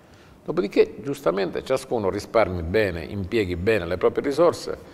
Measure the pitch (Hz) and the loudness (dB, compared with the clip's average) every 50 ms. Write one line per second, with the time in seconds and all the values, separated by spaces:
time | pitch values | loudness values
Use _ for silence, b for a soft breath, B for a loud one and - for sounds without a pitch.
0 | B B B B B B B B - - 151 180 196 196 - - - - - - | B B B B B B B B -8 -4 -2 -2 -2 2 4 4 4 4 0 -6
1 | - 139 139 - - 160 175 196 190 160 - - - - 131 131 - - 131 113 | -8 -8 -8 -2 0 0 0 0 -2 -2 -4 -4 -2 -2 -2 -2 -2 -2 -2 0
2 | 101 92 92 104 - - - 113 104 90 92 87 82 80 98 110 107 95 82 85 | 0 0 0 -2 -4 0 2 2 4 4 0 -2 -2 0 2 2 2 2 0 -4
3 | 73 - 104 101 92 87 113 113 101 87 90 82 92 113 110 98 85 85 90 85 | -6 -6 -6 -6 -4 -2 0 0 0 0 -2 0 2 2 2 2 0 -2 -2 0
4 | - 117 113 117 123 143 135 143 175 160 117 - - - - - B B | 2 2 2 0 0 0 2 4 4 4 2 0 -4 -8 -8 -10 B B